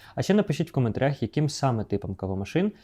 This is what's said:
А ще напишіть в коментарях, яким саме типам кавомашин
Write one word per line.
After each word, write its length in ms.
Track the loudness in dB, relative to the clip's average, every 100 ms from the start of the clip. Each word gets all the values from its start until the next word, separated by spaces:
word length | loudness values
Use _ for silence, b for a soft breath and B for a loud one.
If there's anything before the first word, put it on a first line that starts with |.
| B
А 80 | -4
ще 120 | 2
напишіть 360 | 2 2 0 -2
в 20 |
коментарях, 500 | 0 0 2 0 0
яким 260 | -2 0 -2
саме 360 | 0 0 0
типам 300 | -2 -4 -4
кавомашин 580 | -6 -4 -4 -2 0 0 -2